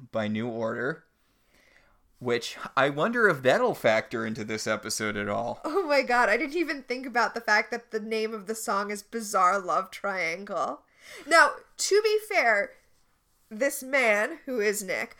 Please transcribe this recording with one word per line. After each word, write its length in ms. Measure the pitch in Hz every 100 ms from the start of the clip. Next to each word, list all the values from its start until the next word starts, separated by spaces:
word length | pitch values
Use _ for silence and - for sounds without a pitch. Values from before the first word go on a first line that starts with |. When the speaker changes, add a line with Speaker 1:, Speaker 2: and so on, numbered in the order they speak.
| 127
Speaker 1:
by 160 | 110 107
New 200 | 107 120
Order, 560 | 113 113 117 127 160 _ _ _ _ _ _ _ _ _ _ _ _
which 380 | 120 120 - - - -
I 140 | 143
wonder 360 | 143 202 240 208
if 160 | 147
that'll 320 | 127 190 247
factor 520 | 160 117 110 - 117 110
into 180 | 113
this 220 | 107 110 117
episode 500 | 107 110 - 107 104
at 140 | 104
all. 300 | 104 113 110
Speaker 2:
Oh 200 | 311 349 320
my 160 | 277
god, 260 | 247 247 220
I 80 | 233
didn't 200 | 294 330
even 260 | 302 285
think 240 | - 254 262
about 280 | 240 208
the 60 | 233
fact 300 | 226 214 220
that 200 | 233 -
the 100 | 220
name 320 | 214 220 220
of 120 | 220 190
the 80 |
song 360 | 220 - 202 208
is 120 | 208
Bizarre 560 | - 233 208 208 180 202
Love 320 | 180 160 185
Triangle. 920 | - 202 190 165 170 202 175 139 294 _ _ - 453 294
Now, 260 | 330 294 - - -
to 240 | - 403
be 160 | 440 427 427
fair, 440 | 370 240 208 196 - _ _ _ _ _ _ _
this 320 | 214 277 -
man, 600 | 262 269 233 208 233 330 -
who 120 | 254
is 240 | 208 208
Nick, 320 | 185 120 233